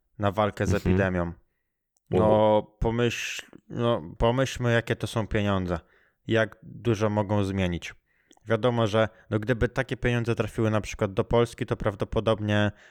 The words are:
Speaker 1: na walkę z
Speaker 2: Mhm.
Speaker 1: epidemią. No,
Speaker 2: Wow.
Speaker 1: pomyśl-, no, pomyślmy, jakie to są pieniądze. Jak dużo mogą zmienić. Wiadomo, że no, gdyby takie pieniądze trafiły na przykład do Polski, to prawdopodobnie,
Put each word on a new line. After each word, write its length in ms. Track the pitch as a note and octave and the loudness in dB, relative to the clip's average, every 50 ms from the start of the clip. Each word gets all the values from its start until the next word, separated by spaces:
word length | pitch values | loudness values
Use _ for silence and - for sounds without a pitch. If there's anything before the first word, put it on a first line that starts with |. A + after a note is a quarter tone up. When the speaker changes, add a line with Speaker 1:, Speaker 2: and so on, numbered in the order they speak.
| _ _ _ - | _ _ _ -4
Speaker 1:
na 140 | G#2 G2+ F#2 | -2 0 0
walkę 340 | G#2+ G#2+ G2+ G2 - G#2+ | 0 0 0 0 -2 0
z 80 | F#2+ G2 | 0 0
Speaker 2:
Mhm. 180 | G2+ - F2+ F2+ | 0 2 2 2
Speaker 1:
epidemią. 380 | F#2 G2 F#2+ F#2 F2+ F2 E2+ E2 - _ _ _ _ _ _ _ _ _ _ _ _ _ - | 2 2 0 0 -2 -2 -4 -6 -10 _ _ _ _ _ _ _ _ _ _ _ _ _ -2
No, 180 | - F#2 G#2+ G#2+ | 0 2 4 4
Speaker 2:
Wow. 340 | G#2+ G#2+ G#2+ G#2+ G#2+ G#2+ G#2+ - _ _ | 4 4 4 4 4 2 0 -2 _ _
Speaker 1:
pomyśl-, 680 | - A#2 A2+ A#2 A#2+ A#2 A2+ - - - - - - - - - _ - | -4 -2 0 0 0 0 0 -2 -6 -8 -10 -12 -14 -16 -20 -20 _ -12
no, 340 | - - A#2+ A#2+ A#2+ G2+ D2+ F2 G2 - | -6 -2 -2 0 0 -2 -4 -8 -4 0
pomyślmy, 540 | A#2 A#2 A#2+ C3 C3+ B2+ - - B2+ A#2+ A#2 | 2 2 2 2 0 -2 -2 -2 0 2 2
jakie 240 | A#2 A2+ - A#2 | 2 0 0 -4
to 100 | - - | -4 -4
są 200 | G#2+ - A#2 G#2+ | -4 -4 -4 -4
pieniądze. 540 | - - A2 G2+ G2+ G2+ F#2+ F#2 F2 F2 E2 - _ _ _ _ _ _ _ _ | -2 -2 0 0 2 0 0 0 -2 -4 -4 -6 _ _ _ _ _ _ _ _
Jak 300 | - A2 A2 A2 G#2+ - - - | -2 0 0 0 0 -4 -10 -20
dużo 480 | E3 - - G#2 A#2+ A2+ G#2+ A2 G#2+ | -20 -18 -6 -2 -2 0 0 0 0
mogą 340 | G#2 G#2+ G#2+ G2 G#2+ G#2 G2+ | 0 0 0 0 0 0 0
zmienić. 500 | F#2+ F#2+ G2 F#2+ F2+ F2 E2 - - - - _ _ _ _ _ _ _ _ _ | 0 0 0 0 0 -2 -4 -8 -10 -16 -18 _ _ _ _ _ _ _ _ _
Wiadomo, 400 | - A2+ A2 A2 B2+ A#2+ A#2 A2+ | -2 0 0 2 2 2 2 2
że 220 | G#2+ G2 A2 A2 G#2 - _ _ - | 2 2 2 2 2 -2 _ _ -4
no, 80 | G#2+ G#2+ | -2 -2
gdyby 300 | G#2+ G#2+ B2+ A2 A#2+ A#2+ | 0 0 0 0 0 0
takie 280 | - - C3 - C3 | 0 -2 -4 -4 -4
pieniądze 380 | - - B2 A#2+ A#2+ A#2 A#2 A#2 | -4 -2 0 0 0 0 0 0
trafiły 360 | - A2+ G#2 - - A2+ A2 | 0 -2 -2 -2 0 0 2
na 100 | G#2+ G#2+ | 0 0
przykład 320 | G2+ - - - A2+ G2+ F#2+ | -2 -4 -4 -4 -4 -2 0
do 100 | G2+ A2 | -2 -2
Polski, 420 | - - A#2 A#2+ A#2 - - B2 | 2 2 2 2 2 -2 -6 -6
to 100 | - A#2 | -6 -4
prawdopodobnie, 960 | - - A2 G2+ G2 A2+ - - A2+ G#2 A2+ A2 G#2 G#2 G#2 G#2 G#2 G#2 G#2 - - - - | -2 -2 -4 -4 -4 -4 -4 -2 0 0 0 0 0 0 0 2 2 2 0 -2 -6 -12 -20